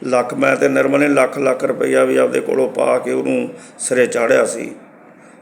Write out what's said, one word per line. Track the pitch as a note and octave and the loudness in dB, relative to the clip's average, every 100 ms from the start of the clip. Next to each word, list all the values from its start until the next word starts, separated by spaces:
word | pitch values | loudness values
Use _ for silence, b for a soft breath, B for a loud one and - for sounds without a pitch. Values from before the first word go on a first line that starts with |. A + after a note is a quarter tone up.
ਲੱਖ, | - B2 A#2+ | -2 -2 -2
ਮੈਂ | - C3+ C3+ | -2 0 2
ਤੇ | C#3+ | 2
ਨਿਰਮਲ | C3+ C3+ C#3 | 2 2 2
ਨੇ | D3 | 2
ਲੱਖ | C#3 B2+ C#3+ | 2 0 0
ਲੱਖ | C3+ B2+ | -2 0
ਰੁਪਈਆ | C3+ B2 C3 C3 | -2 -2 0 2
ਵੀ | C3 C3 | 2 2
ਆਪਦੇ | B2+ C3 | 2 0
ਕੋਲੋਂ | C3 C3 B2+ | -2 -2 -2
ਪਾ | - C3 B2+ | 0 0 0
ਕੇ | B2 | -2
ਉਹਨੂੰ | C3 C3 C3 A#2+ B B B | -4 -2 -4 -4 B B B
ਸਿਰੇ | - B2+ A#2+ | -4 0 0
ਚਾੜ੍ਹਿਆ | A#2+ A2+ C3 | 0 2 2
ਸੀ। | A2+ A#2 - - - - - B B B | 2 -2 -8 -12 -20 -20 -20 B B B